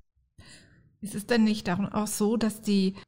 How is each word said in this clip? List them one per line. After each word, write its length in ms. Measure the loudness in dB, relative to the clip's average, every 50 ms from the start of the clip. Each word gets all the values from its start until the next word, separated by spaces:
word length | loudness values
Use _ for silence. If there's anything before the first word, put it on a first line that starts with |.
| -20 _ _ _ _ _ _ _ -20 -20 -20 -20 -20 _ -20 -20 _ _ _ -16
Ist 160 | -14 -12 -10
es 100 | -8 -4
denn 200 | 0 2 4 4
nicht 240 | 4 2 0 -2 -4
darum 180 | -2 -2 -2 -2
auch 180 | -2 -2 -2 -2
so, 280 | -2 0 0 2 2
dass 260 | 2 0 0 -2 -2
die 360 | -2 0 2 2 2 2 -2 -4 -6